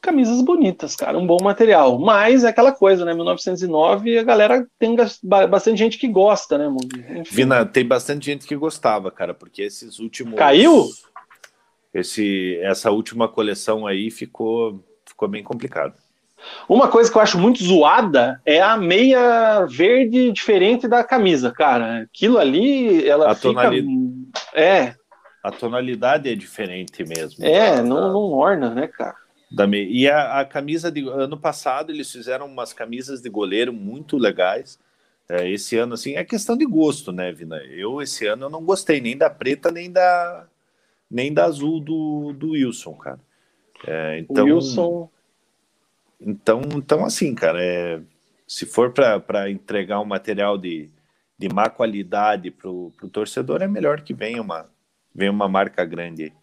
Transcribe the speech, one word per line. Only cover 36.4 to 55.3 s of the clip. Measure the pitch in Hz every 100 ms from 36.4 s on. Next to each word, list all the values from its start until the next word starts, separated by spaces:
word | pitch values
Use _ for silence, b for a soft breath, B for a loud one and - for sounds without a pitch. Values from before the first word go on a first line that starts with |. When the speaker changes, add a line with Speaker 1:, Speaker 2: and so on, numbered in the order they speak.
| - 240
Speaker 2:
de | 294
gosto, | 160 156 147 -
né, | 90 90
Vina? | 80 82 78
Eu, | 65 80 104 139
esse | 139 - 107
ano, | 113 135
eu |
não | 160
gostei | 165 190 - 147
nem | 120 135
da | 156
preta, | 147 131 143 170
nem | 170 175
da, | 180 180 175 175 175 - _ _ _ _ _ _
nem | 120 139
da | 151 170
azul | 147 147 160
do, | 147 160 156 151 147
do | 139 156
Wilson, | 156 127 117 87 78
cara. | - 67 _ _ _ _ _ _ -
É, | 80 78 78 82
Speaker 1:
O |
Speaker 2:
então, | 139 139
Speaker 1:
Wilson | 165 135 208 170 175 165 _ _ _ _ _ _ _ _ _ _ _
Speaker 2:
então, | 104 101 - 113 147
então, | 143 135 151 202
assim, | - 160 120
cara, | 82 85
é, | 90 87 87 82 82 _ _ _ _
se | - -
for | - 123
pra, | 127 127 101
pra | - 104 98
entregar | 98 - 104 95 104
um | 104
material | 98 110 101 101 101
de, | 90 80 76 _ _ _ _ _
de | 98
má | 95 110
qualidade | - 113 101 90 101 104 104 90
pro, | _ 95 90 87 _
pro | 92
torcedor, | 104 107 - 131 165
é | 196
melhor | 202 151 151
que | -
venha | - 110 117
uma, | 104 80 - _ _ _ _
venha | - 98